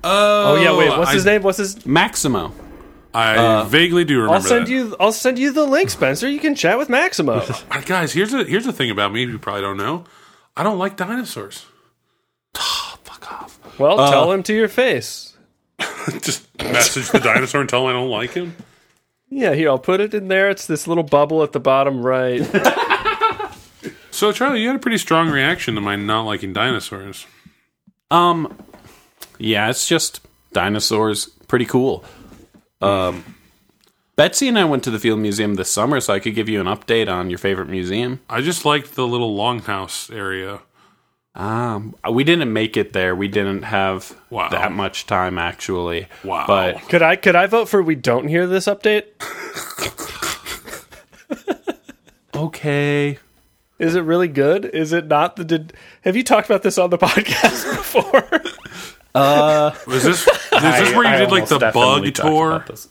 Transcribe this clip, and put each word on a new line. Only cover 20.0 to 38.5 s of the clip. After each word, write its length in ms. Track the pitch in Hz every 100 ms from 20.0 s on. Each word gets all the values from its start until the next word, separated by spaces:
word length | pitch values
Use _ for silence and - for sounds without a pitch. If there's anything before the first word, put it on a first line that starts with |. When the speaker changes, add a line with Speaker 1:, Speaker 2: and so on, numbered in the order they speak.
Speaker 2:
it 140 | 208
in 140 | 214 190
there. 200 | 190 196
It's 160 | 196
this 220 | - 151 -
little 160 | 170
bubble 400 | 147 143 147 160
at 80 | 147
the 80 | 160
bottom 480 | 139 135 139 131 123
right. 340 | 127 127 123
<laughs> 80 | 156 202 - - 480 - 427 440 440 - 415 - - _ - - -
Speaker 1:
So, 180 | - 208
Charlie, 300 | - 269 240
you 80 | 226
had 80 | 269
a 20 |
pretty 200 | 247 214
strong 300 | - 160 165
reaction 460 | 143 139 180 -
to 60 | 107
my 160 | 101 101
not 260 | 101 110
liking 300 | 110 101 98
dinosaurs. 720 | 95 123 113 - 98 98 92 - _ - _ _ _ _ _ _
Speaker 3:
Um, 440 | 170 175 170 151 - - - - - _ _ - -
yeah, 300 | 110 104 107
it's 180 | - -
just 320 | 165 - - _ _ _
dinosaurs. 720 | - 90 107 - 110 110 104 - _ -
Pretty 160 | 123
cool. 400 | 120 127 131 98 - - - - - _ _ _
Um, 440 | 98 98 90 85 - - _ _ _ _ _ _ _
Betsy 320 | - 147 - 254
and 100 | 226
I 100 | 170
went 180 | 135
to 80 | 127
the 80 | 110
Field 180 | 113 110
Museum 360 | 107 101 104 98
this 160 | 87
summer, 260 | - 120 143
so 140 | -
I 60 | 101
could 160 | 117 107
give 120 | 110
you 120 | 104
an 80 | 90
update 440 | 107 - 117 104
on 160 | 90 90
your 100 | 87
favorite 280 | 98 95 78
museum. 520 | 95 90 101 123 131 -
Speaker 1:
I 100 | 113
just 240 | 147